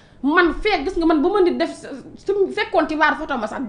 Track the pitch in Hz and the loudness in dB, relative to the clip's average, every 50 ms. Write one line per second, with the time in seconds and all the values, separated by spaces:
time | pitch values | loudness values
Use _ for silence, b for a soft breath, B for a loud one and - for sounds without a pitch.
0 | b b b b 247 277 320 359 349 320 262 - - 427 392 311 269 370 - 349 | b b b b -2 0 2 4 4 2 2 0 0 0 0 0 -2 -2 -2 0
1 | 330 320 339 285 277 359 415 415 359 339 247 240 330 - - - - 175 285 240 | 2 2 4 4 2 2 4 4 4 2 2 0 -2 -4 -6 -10 -14 -14 -14 -14
2 | - - - - - - 415 403 381 262 - 415 453 440 403 339 311 320 311 302 | -16 -18 -20 -8 -4 -2 0 0 0 0 0 -2 -2 0 0 0 0 0 0 0
3 | 311 294 285 285 320 302 269 240 214 214 233 220 254 | 2 2 0 -2 -4 -6 -4 -4 -6 -6 -6 -6 -4